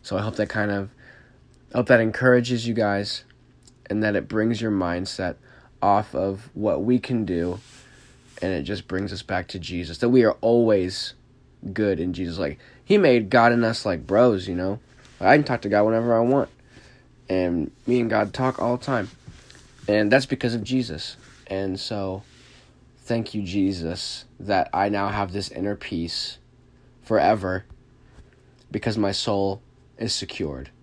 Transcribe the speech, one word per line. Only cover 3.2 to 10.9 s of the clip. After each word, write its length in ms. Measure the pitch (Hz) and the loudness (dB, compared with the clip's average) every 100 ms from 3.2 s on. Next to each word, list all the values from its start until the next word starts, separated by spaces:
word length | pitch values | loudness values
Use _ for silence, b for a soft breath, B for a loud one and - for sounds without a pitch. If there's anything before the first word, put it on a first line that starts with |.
| - _ _ _ - _ - | -12 _ _ _ -20 _ -6
and 120 | 104 | -2
that 120 | 107 101 | 0 -2
it 120 | - | -2
brings 340 | 110 110 113 | -2 0 0
your 100 | 113 | -2
mindset 640 | 101 87 87 92 - 92 - b b b _ | -2 -2 -4 -6 -6 -8 -8 b b b _
off 340 | 98 101 107 65 | 2 2 0 -4
of 340 | 98 98 - | -4 -4 -10
what 300 | - 104 76 | -4 -2 0
we 140 | 101 123 | 2 0
can 260 | - 120 101 | 2 -4 -2
do, 340 | 87 87 95 - B B B B B B - | -2 -2 -6 -14 B B B B B B -8
and 120 | 92 | -4
it 100 | 90 | -4
just 240 | 71 101 - | -4 -8 -6
brings 240 | 95 101 | -6 -6
us 100 | 101 | -10
back 260 | - 92 90 | -6 -6 -6
to 100 | 95 | -12
Jesus, 380 | 82 90 82 82 | -8 -8 -8 -2
that 120 | 120 | 4
we 140 | 127 | 6
are 140 | 113 - | 6 4
always 720 | 113 117 117 104 90 | 4 4 6 4 2